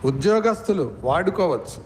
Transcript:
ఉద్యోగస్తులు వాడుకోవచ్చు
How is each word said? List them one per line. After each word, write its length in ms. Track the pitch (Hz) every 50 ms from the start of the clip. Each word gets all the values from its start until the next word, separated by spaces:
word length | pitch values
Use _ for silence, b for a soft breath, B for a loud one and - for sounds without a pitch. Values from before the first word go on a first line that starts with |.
| -
ఉద్యోగస్తులు 840 | 131 135 135 139 202 214 220 214 226 214 220 - - 202 185 139 113 101 98 117
వాడుకోవచ్చు 800 | 127 139 170 185 190 - - 190 170 135 107 92 - - - -